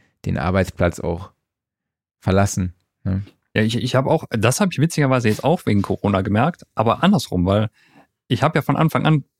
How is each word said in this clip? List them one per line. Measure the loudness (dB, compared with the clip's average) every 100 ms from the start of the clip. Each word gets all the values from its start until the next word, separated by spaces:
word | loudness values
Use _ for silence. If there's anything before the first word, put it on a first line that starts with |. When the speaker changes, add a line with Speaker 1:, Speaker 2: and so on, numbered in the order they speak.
| _ _ -6
Speaker 1:
den | -4
Arbeitsplatz | -2 -2 -2 0 -2 -2
auch | -6 -6 -10 _ _ _ _ _ _ _ _ _
verlassen, | 0 2 2 -2 -6 -8 _ _
ne? | -4 -4 -6 _ _
Speaker 2:
Ja, | -2
ich, | 0 -2
ich | -2 0
hab | 0
auch, | -2 -2
das | 0 0 0
hab | -2
ich | 0
witzigerweise | -2 0 0 2 0
jetzt | 0
auch | -2 -2
wegen | 0 0
Corona | 0 -2 0 0
gemerkt, | 0 0 0 -2 -10
aber | -2 0 2
andersrum, | 2 2 0 -2 2
weil | 2 0 _ _ -20 _ _ -4
ich | 0
hab | 0
ja | 0
von | 0 0
Anfang | 2 2 2
an | 0 -2